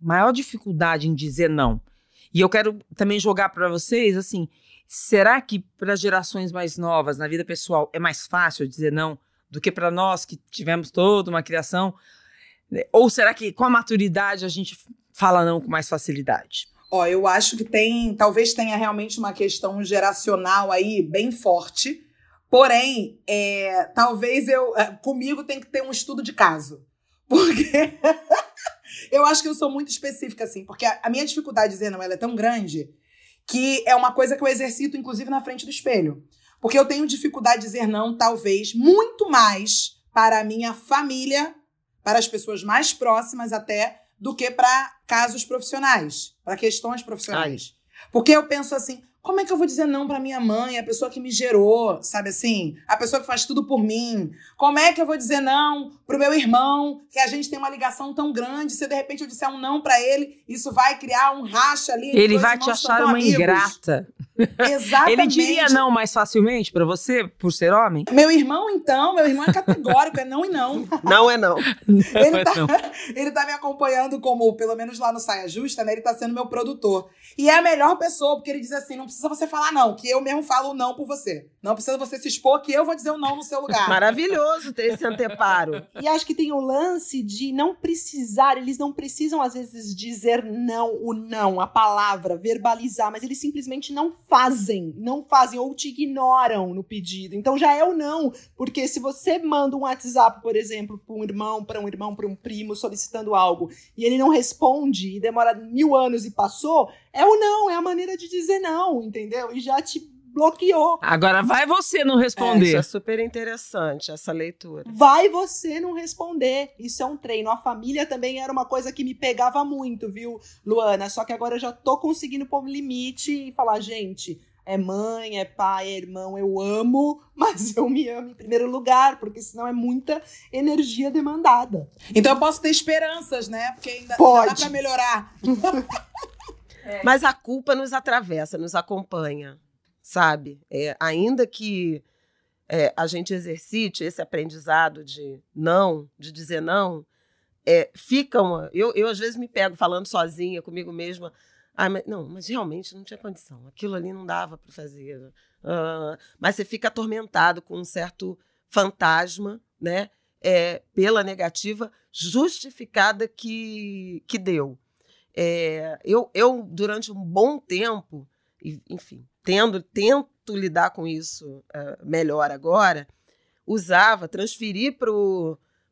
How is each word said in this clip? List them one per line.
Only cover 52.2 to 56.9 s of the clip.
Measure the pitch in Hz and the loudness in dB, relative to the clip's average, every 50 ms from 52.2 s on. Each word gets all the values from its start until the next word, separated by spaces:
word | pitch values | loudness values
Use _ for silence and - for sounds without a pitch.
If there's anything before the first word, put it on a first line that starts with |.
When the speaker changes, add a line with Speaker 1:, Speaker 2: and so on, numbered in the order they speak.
| 202 196 | -4 -4
Speaker 2:
assim? | 185 - - 233 226 196 170 151 156 - _ - | -6 -2 0 0 0 0 -2 -4 -6 -8 _ -2
A | 208 | 0
pessoa | - 233 226 277 262 | 0 0 -2 -2 -2
que | 262 | -2
faz | - 247 240 - | -2 -4 -4 -2
tudo | - 269 277 226 | -2 -2 -4 -2
por | - 269 226 214 | 0 0 0 0
mim. | 214 220 226 240 240 233 208 175 151 - - - - _ | 0 0 -2 -4 -4 -4 -4 -4 -6 -8 -14 -20 -20 _
Como | - 277 285 285 302 | 0 2 2 4 6
é | 311 349 330 | 4 4 4
que | 330 | 4
eu | 330 | 0
vou | 294 311 | -2 -2
dizer | 285 247 226 294 277 | -4 -2 -2 -2 0
não | 269 262 269 285 294 294 294 285 269 - - _ _ | 0 2 2 2 2 2 0 -2 -8 -12 -16 _ _
pro | - 294 277 | -4 0 2
meu | 285 285 302 | 2 4 4
irmão, | 311 262 226 233 247 262 277 285 294 294 294 | 2 2 4 4 4 4 4 2 0 0 -2